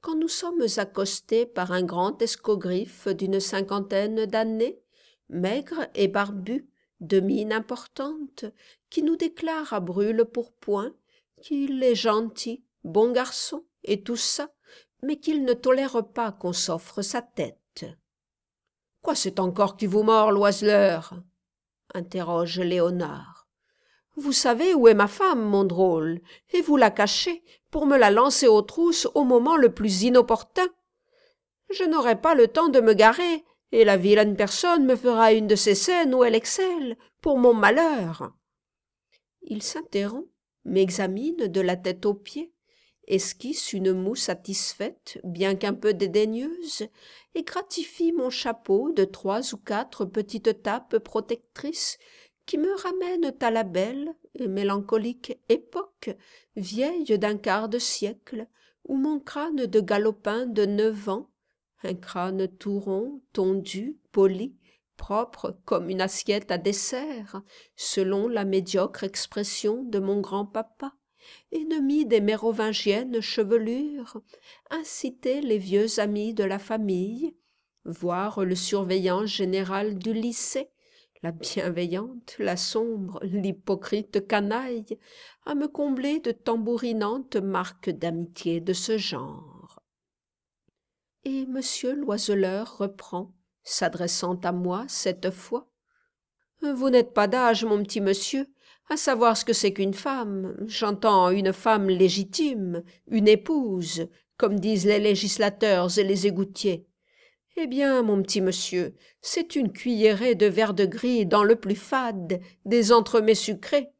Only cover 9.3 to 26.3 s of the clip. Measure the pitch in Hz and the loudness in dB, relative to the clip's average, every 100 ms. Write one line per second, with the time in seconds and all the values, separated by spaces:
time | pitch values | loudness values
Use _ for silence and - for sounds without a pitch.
9.3 | 339 320 320 302 214 180 180 208 220 226 | -4 -6 -6 -4 -6 -4 -2 0 2 0
10.3 | 240 233 _ - 202 226 - _ _ _ | 0 -8 _ -4 -2 -2 -10 _ _ _
11.3 | _ - 285 277 262 254 233 233 214 226 | _ -6 -2 -2 2 2 2 2 2 0
12.3 | - - 233 _ _ 175 170 226 247 254 | -6 -8 -10 _ _ -4 2 2 2 -2
13.3 | - - 330 - _ - 202 202 233 - | -6 -8 -10 -14 _ -4 -4 -4 -4 -4
14.3 | - 302 _ _ - _ _ 269 285 - | -4 -8 _ _ -20 _ _ -6 -4 -2
15.3 | 311 262 240 254 254 269 247 226 - 226 | 0 2 0 2 2 2 -2 -4 -4 -6
16.3 | 196 180 180 - 165 - - 196 254 233 | -4 -6 -4 -4 -6 -8 -8 -6 -6 -8
17.3 | - 160 - _ - - 170 _ _ _ | -8 -8 -8 _ -18 -18 -18 _ _ _
18.3 | _ _ _ _ _ _ _ - - 190 | _ _ _ _ _ _ _ -4 -2 -2
19.3 | 180 185 185 202 196 208 202 214 220 214 | -2 -2 0 -2 0 0 2 4 6 6
20.3 | 196 202 202 208 208 196 165 165 180 - | 4 4 4 4 6 4 2 -6 -16 -18
21.3 | _ _ _ _ _ _ 185 175 185 170 | _ _ _ _ _ _ -10 -8 -6 -2
22.3 | 170 170 175 180 180 175 180 160 143 135 | -2 -2 -2 0 2 2 2 -4 -8 -16
23.3 | 175 _ _ _ _ _ _ _ - 285 | -20 _ _ _ _ _ _ _ -8 -2
24.3 | 254 277 240 349 339 233 208 202 202 381 | 0 2 2 2 8 8 8 4 2 2
25.3 | 277 214 202 196 175 190 165 156 175 - | 2 2 2 2 2 2 2 -2 -4 -10